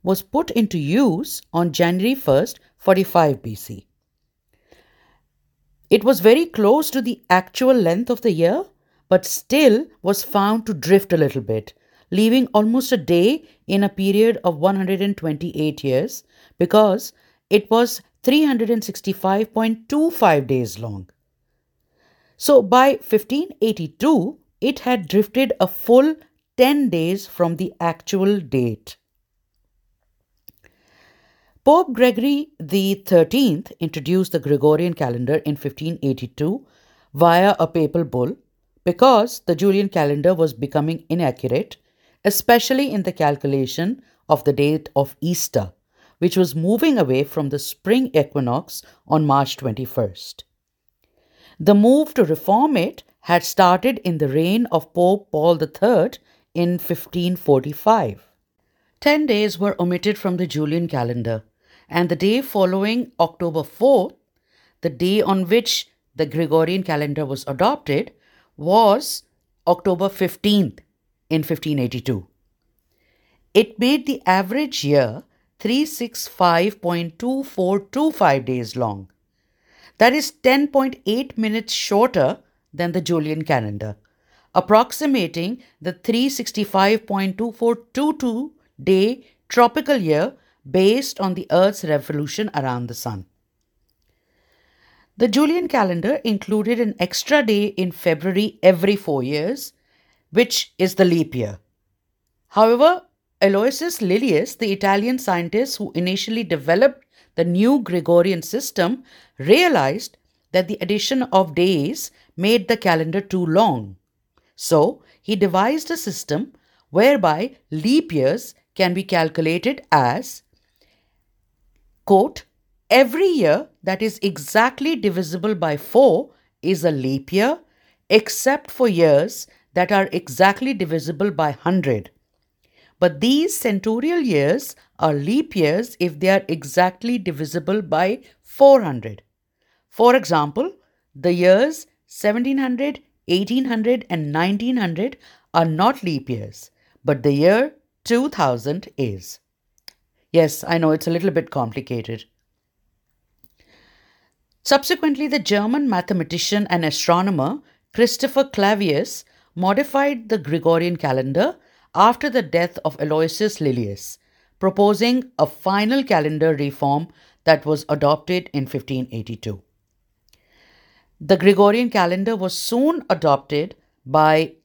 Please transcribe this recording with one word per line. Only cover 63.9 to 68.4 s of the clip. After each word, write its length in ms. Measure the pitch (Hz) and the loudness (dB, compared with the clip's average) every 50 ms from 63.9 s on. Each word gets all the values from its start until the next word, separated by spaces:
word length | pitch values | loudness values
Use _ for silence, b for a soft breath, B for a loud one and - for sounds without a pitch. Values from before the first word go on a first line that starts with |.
| 277 214 180 - - _ _ _ _ _ _ _ _ _ _ _ _ _ | 4 4 2 0 -6 _ _ _ _ _ _ _ _ _ _ _ _ _
the 80 | - 170 | -8 -8
day 320 | 139 123 175 185 202 214 | -4 -4 -2 0 0 0
on 280 | - 190 196 190 185 170 | 0 0 0 -2 0 2
which 420 | 208 240 233 - - - - - _ _ _ _ _ | 2 2 2 0 -4 -6 -6 -10 _ _ _ _ _
the 100 | - 160 | -6 -6
Gregorian 580 | 143 135 160 170 143 156 160 160 160 185 190 185 | -4 -4 -4 -2 0 2 2 2 0 0 -2 -4
calendar 440 | - 156 147 151 147 143 156 151 | -4 -4 -4 -4 -4 -4 -6 -6
was 180 | 131 135 131 - | -6 -6 -8 -8
adopted, 680 | - 139 127 185 233 294 294 - - 135 156 240 - - _ _ _ _ _ | -8 -4 0 0 0 0 -2 -4 -4 -4 -4 -4 -6 -10 _ _ _ _ _